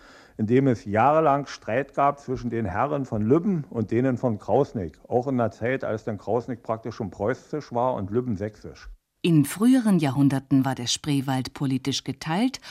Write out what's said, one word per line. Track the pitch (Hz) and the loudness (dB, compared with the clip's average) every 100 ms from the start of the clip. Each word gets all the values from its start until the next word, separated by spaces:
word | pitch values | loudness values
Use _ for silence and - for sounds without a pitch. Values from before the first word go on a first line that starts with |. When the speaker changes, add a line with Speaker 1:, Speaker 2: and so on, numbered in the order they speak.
| - - - - | -20 -20 -16 -6
Speaker 1:
in | 107 | 2
dem | 127 135 | 4 4
es | 117 | 0
jahrelang | 104 104 127 156 156 139 139 | 0 2 4 4 4 2 -2
Streit | - - 117 143 | -10 -4 -4 -2
gab | - 143 143 | 0 0 0
zwischen | - 127 117 | -6 -6 -4
den | 113 | -4
Herren | 107 92 139 143 131 | -2 -2 -2 -2 -4
von | 110 | -2
Lübben | 107 156 196 175 139 | 2 2 2 -2 -4
und | 117 110 | -6 -2
denen | 113 131 120 | 0 0 0
von | 127 104 | -2 -4
Krausnick. | - 113 143 117 82 - - | 0 0 0 -4 -8 -12 -4
Auch | 120 127 | -2 0
in | 127 | 0
der | 113 | -2
Zeit, | - 117 131 | -2 -4 -4
als | - 107 | -4 -6
dann | - 101 | -6 -8
Krausnick | - 117 120 120 | -4 -4 -4 -10
praktisch | - 113 123 | -8 -8 -8
schon | - 101 | -8 -8
preußisch | - 101 127 - 151 - | -4 -4 -4 -8 -12 -6
war | 120 127 | -2 -2
und | 127 95 | -2 -2
Lübben | 113 127 98 | -2 -2 -4
sächsisch. | 104 - 82 73 - - _ _ | -6 -10 -18 -18 -20 -20 _ _
Speaker 2:
In | 180 160 | 4 4
früheren | 139 175 233 262 214 180 | 4 2 4 4 4 2
Jahrhunderten | 147 127 143 139 - 135 | 2 4 4 2 2 2
war | 135 123 | 2 -2
der | 120 | -4
Spreewald | - 156 139 131 131 123 | -4 -2 -2 0 -2 -4
politisch | - 139 127 139 127 | -4 -2 -2 -2 -4
geteilt | - 127 160 170 254 - - | -6 -8 -4 -2 -2 -4 -14